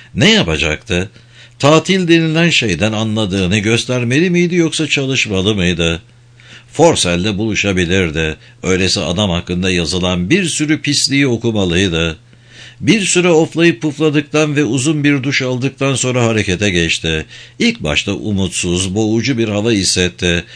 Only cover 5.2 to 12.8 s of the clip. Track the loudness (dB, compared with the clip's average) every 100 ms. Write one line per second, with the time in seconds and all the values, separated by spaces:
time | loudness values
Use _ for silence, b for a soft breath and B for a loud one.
5.2 | -2 0 0 2 0 0 0 -2 -8 -20
6.2 | -20 B B B -8 2 4 4 0 0
7.2 | -2 -2 -2 -2 0 0 2 0 0 -2
8.2 | -4 -6 B -8 -2 0 0 -2 -2 -2
9.2 | 0 -2 -2 -2 0 0 -2 -2 -2 -2
10.2 | 0 0 0 -2 -2 -2 -2 -2 0 0
11.2 | 0 0 -2 0 0 0 0 0 -2 -6
12.2 | B B B B B B